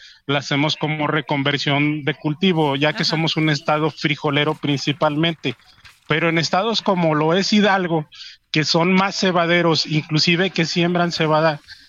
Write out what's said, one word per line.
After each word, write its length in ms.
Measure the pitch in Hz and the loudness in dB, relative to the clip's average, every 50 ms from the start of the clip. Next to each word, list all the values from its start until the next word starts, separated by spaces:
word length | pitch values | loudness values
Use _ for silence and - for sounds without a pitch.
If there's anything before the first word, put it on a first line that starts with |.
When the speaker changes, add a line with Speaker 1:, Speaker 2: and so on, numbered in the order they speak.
| - - - _ _ | -20 -20 -20 _ _
Speaker 1:
la 100 | - 143 | -4 -2
hacemos 380 | 143 - - 147 139 147 156 - | -2 -2 -2 0 0 0 0 0
como 320 | - - 151 156 156 147 | -2 -4 -4 -4 -2 -2
reconversión 960 | 143 147 156 - - 151 139 135 147 147 131 - 147 139 143 147 147 151 151 135 | -2 -2 -2 -2 -2 -2 -2 0 0 -2 0 0 0 0 2 2 0 -2 -2 -4
de 100 | 156 147 | -4 -6
cultivo, 640 | - - 151 151 - 196 190 170 160 156 143 135 | -4 -4 -6 -2 0 0 2 2 2 2 2 0
ya 160 | 139 147 151 151 | 0 0 0 0
que 80 | - | -2
Speaker 2:
Ajá. 40 | 165 | -2
Speaker 1:
somos 320 | - 165 156 165 151 - | -2 -2 0 -2 -2 0
un 120 | 165 156 156 | 0 0 0
estado 400 | 147 139 - - 151 151 156 151 | 0 -2 -2 -2 0 0 0 -2
frijolero 640 | - - - 156 143 - - 151 139 143 147 151 156 | -2 -4 -4 -4 -4 -2 -2 -2 0 0 0 0 -2
principalmente. 1000 | - - 147 143 131 - 156 135 - 156 151 147 151 165 170 165 - - 139 - - _ - _ _ - - - _ _ | -4 -4 -4 -2 -2 -2 -4 -2 0 -2 0 0 0 0 -2 -2 -4 -6 -8 -8 -8 _ -20 _ _ -20 -20 -20 _ _
Pero 220 | - 151 156 160 170 | -4 -2 0 0 0
en 100 | 160 170 | 0 0
estados 420 | 156 - - 180 208 233 214 - | 0 0 0 -2 0 -2 -2 -2
como 320 | - - 196 180 170 160 156 | -2 0 0 2 2 2 2
lo 220 | 151 156 160 170 | 2 2 2 2
es 180 | 196 190 - 214 | 0 2 2 2
Hidalgo, 540 | 208 196 208 190 196 180 170 170 160 151 - - - - - - - _ _ | 4 4 4 2 2 0 0 -2 -2 -2 -6 -12 -20 -20 -20 -20 -20 _ _
que 140 | - 156 147 | -2 -2 0
son 300 | - - 165 165 185 190 | 0 0 2 2 4 4
más 220 | 185 190 196 - | 2 2 0 0
cebaderos, 680 | - 202 190 170 175 170 165 175 175 170 170 160 - - | 0 0 0 2 2 2 2 2 4 4 2 2 0 0
inclusive 640 | - 156 156 - - 156 151 - - 170 165 190 185 | -2 -2 -2 -2 -2 -2 0 2 2 2 2 0 0
que 160 | - - 160 | -2 -2 -2
siembran 460 | 151 - 175 170 170 175 175 175 175 | -2 0 0 0 2 2 0 0 0
cebada 500 | - - 160 151 156 156 160 165 147 147 - - - - - | 0 0 0 2 2 2 2 2 0 -2 -8 -18 -20 -20 -20